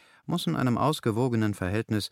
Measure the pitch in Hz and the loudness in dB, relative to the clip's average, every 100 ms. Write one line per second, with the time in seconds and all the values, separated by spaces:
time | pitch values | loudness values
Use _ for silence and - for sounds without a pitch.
0 | - - - 170 175 147 127 117 135 156 | -20 -14 -6 -2 0 0 2 2 0 0
1 | 120 107 127 117 107 98 90 107 - 107 | -2 0 2 2 0 0 -2 -2 -2 -2
2 | - | -4